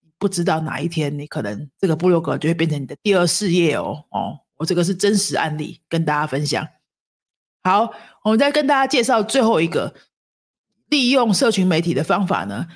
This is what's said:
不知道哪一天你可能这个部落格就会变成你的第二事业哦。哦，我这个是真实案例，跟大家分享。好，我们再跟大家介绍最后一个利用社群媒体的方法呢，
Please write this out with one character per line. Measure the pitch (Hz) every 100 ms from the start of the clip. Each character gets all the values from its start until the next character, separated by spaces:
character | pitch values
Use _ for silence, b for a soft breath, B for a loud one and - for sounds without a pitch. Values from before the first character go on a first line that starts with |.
| _ -
不 | 202
知 | 190
道 | 170 160
哪 | 160 131
一 | 160
天 | 165 147 147
你 | 143
可 | 160
能 | 110 104 147 -
这 | 185
个 |
部 | 165 175
落 | 175
格 | 165 135
就 | 151
会 |
变 | 170 165
成 | 147
你 | 135
的 | 139
第 | 208
二 | 196
事 | 175 - 202
业 | 170 170 120
哦。 | 82 147 -
哦， | 104 92 143 _ -
我 | 165
这 |
个 | 175
是 | 170
真 | 190 202 214
实 | - 147
案 | 160 151
例， | 156 - -
跟 | 165
大 | 156
家 | 147 151
分 | 139
享。 | 151 110 160 _ _ _ _ _ _ _ _ _
好， | 185 196 214 B B B
我 | 208
们 | 220
再 | 285
跟 | 294 294
大 |
家 | 277 269
介 | 277
绍 | 233 240
最 | 208 269
后 | 226 196
一 | 165
个 | 160 101 - b _ _ _ _ _ _ _ -
利 | 294 247
用 | 269 233
社 | 190 254
群 | 208 185
媒 | 165
体 | 170
的 | 131
方 | 160 185 185
法 | 175
呢， | 190 101 170